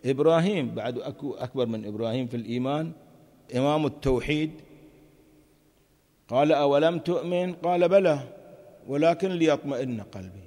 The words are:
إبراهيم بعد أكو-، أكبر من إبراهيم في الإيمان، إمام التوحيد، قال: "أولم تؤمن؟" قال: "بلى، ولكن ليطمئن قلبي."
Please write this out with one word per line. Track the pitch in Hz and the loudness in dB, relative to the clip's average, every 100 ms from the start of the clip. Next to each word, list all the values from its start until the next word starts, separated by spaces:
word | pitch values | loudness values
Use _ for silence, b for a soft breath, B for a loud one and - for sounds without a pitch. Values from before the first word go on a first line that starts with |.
إبراهيم | 127 135 151 165 180 196 120 | -2 2 4 4 2 0 -2
بعد | 113 113 123 | -4 -6 -6
أكو-، | 131 - 143 110 | -10 -10 -10 -8
أكبر | 123 135 117 | -6 -2 -2
من | 110 | -2
إبراهيم | 107 104 113 120 123 | -6 -6 -4 -4 -4
في | 120 | -6
الإيمان، | 110 120 127 147 160 165 - - _ _ - 123 | -6 -4 -2 -4 -6 -10 -20 -20 _ _ -6 -2
إمام | 139 156 147 | 0 2 -2
التوحيد، | - 139 123 143 151 156 - - - - - - _ _ 151 _ _ _ _ _ _ _ _ _ | -2 0 0 0 -2 -2 -8 -20 -20 -20 -20 -20 _ _ _ _ _ _ _ _ _ _ _ _
قال: | 123 147 | 2 4
"أولم | 147 143 143 160 170 | 4 4 4 2 0
تؤمن؟" | - 170 165 180 180 | -2 -4 -2 -2 -2
قال: | 170 170 175 175 | -4 -2 2 6
"بلى، | 196 185 143 127 - - - - - - | 6 4 0 -4 -18 -20 -20 -20 -20 -6
ولكن | 143 160 170 190 | 2 2 2 -2
ليطمئن | 175 160 143 143 127 131 117 | 2 2 2 -2 -4 -4 -6
قلبي." | 98 98 92 92 | -8 -14 -14 -16